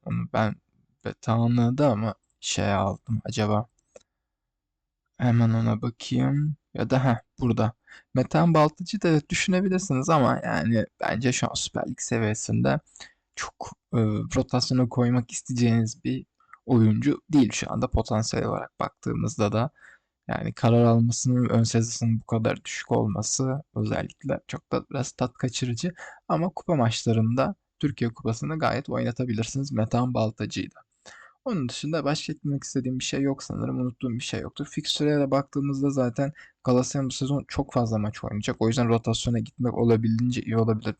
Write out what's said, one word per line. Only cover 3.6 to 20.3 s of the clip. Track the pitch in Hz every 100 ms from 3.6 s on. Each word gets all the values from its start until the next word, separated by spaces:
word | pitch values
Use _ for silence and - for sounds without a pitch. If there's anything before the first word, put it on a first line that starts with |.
| 113 _ _ - _ _ _ _ _ _ _ _ _ _ _ -
Hemen | 123 117 113
ona | 113 113 113
bakayım. | 120 117 - 123 131 143 151 147 _
Ya | - 113
da | 131
heh, | 131 117 - -
burada. | 131 113 110 - _ - _
Metehan | 127 127 160 170
Baltacı | 160 151 - 175 208
da | 175 156 -
düşünebilirsiniz | 175 - 185 202 180 185 131 131
ama | 160 117 -
yani | - - 92 113 - -
bence | - 110 127
şu | 123 -
an |
Süper | - - - -
Lig | 127
seviyesinde | - 117 107 110 - 113 123 139 - - - _ _ -
çok, | - - - - _
e, | - 110 107 113 131
rotasyona | 127 123 - 127 123
koymak | - 120 123 120
isteyeceğiniz | - - 123 120 117 113 -
bir | 123 131 - _ _ - -
oyuncu | 123 110 107 135 - -
değil | 151 110
şu | - -
anda | - 123
potansiyel | - 110 110 113 120 113
olarak | 107 123 -
baktığımızda | - - - 117 110 - 104
da. | 107 127 - - - _ _
Yani | -